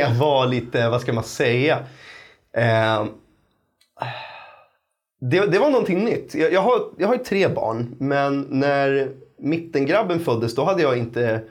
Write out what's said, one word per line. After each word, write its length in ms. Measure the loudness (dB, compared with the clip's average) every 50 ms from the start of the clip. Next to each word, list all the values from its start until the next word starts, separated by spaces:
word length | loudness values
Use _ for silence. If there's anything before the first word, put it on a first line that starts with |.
| 0 2 2
<laughs> 80 | 2
var 260 | 2 4 4 2 2
lite, 420 | 2 0 -2 -4 -2 -2 0 0 2
vad 120 | 0 0
ska 120 | -2 -2 -4
man 120 | -4 -4
säga? 540 | -6 -4 -2 0 2 2 2 2 2 0 0 -4 -10 -18 -20 -20 -20 -20 -20 -20 -20 _ _ _ _ -2
Eh, 480 | 0 2 2 2 2 2 2 0 0 -2 -4 -8 -14 _ _ _ _ _ _ _ _ _ _ _ _ _ _ _ -10 -10 -10 -10 -12 -14 -16 -18 -20 -20 -20 -20 -20 _ _ _ _ _ _ _ _ _ _ _ _
det, 260 | -4 0 0 2 2
det 120 | 2 2 2
var 120 | 2 4
någonting 340 | 2 2 2 0 0 0 0
nytt. 300 | 0 -2 -4 -6 -8 -4
Jag, 180 | 0 0 2 2
jag 80 | 2 2
har, 180 | 4 2 2 0 -4 -6 -2
jag 80 | 0 0
har 60 | 0
ju 100 | 0 -2
tre 240 | -2 0 2 2 2
barn, 460 | 0 0 -2 -2 -2 -4 -6 -6 -6 -6
men 480 | -2 0 0 2 0 0 0 -2 -4 -4
när 600 | -2 0 0 2 2 2 2 2 2 0 0 -2 -6 -14 -20 _ _ _
mittengrabben 800 | -4 -2 -2 -2 -4 -4 -2 -2 0 2 2 0 2 0 -2 -2
föddes, 340 | 0 0 0 0 0 -2 0
då 100 | 0 0
hade 180 | 0 2 2 2
jag 160 | 2 2 0
inte, 320 | -2 -4 -2 -2 0 0 0 -2 -4 -10